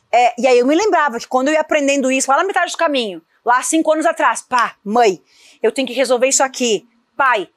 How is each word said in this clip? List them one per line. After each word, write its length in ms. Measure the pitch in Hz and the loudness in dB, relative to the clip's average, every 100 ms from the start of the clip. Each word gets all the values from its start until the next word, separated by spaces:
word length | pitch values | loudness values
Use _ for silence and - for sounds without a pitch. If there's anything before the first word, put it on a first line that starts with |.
| _ | _
É, 280 | 233 247 - | 2 2 2
e 60 | 254 | 2
aí 140 | 247 | 4
eu 80 | 247 | 4
me 80 | 320 | 2
lembrava 420 | 427 349 294 233 | 2 2 0 -4
que 100 | - | -4
quando 200 | 254 262 | -2 0
eu 80 | 311 | 0
ia 60 | |
aprendendo 500 | 311 311 277 285 262 | 0 -2 0 0 0
isso, 180 | 262 - | -2 0
lá 80 | 277 | 0
na 60 | |
metade 280 | 381 381 339 | 0 -2 -4
do 60 | - | -2
caminho, 420 | 330 269 220 165 - _ | -2 -2 -4 -8 -16 _
lá 140 | - 254 | 0 0
há 60 | |
cinco 280 | 262 320 311 | 0 -2 0
anos 140 | 311 320 | 0 0
atrás, 380 | 320 269 220 | 0 0 -2
"Pá, 320 | - 247 208 - 202 | -4 -2 -2 -6 -4
mãe, 340 | 233 226 170 _ _ _ _ | 2 2 0 _ _ _ _
eu 100 | 220 | -4
tenho 160 | 269 240 | -2 -4
que 60 | |
resolver 340 | 240 247 247 254 | -2 0 0 0
isso 160 | - | 0
aqui. 440 | 269 - 240 196 - _ _ - | -2 -2 -2 -2 -6 _ _ -2
Pai, 320 | 269 226 170 | 0 0 -4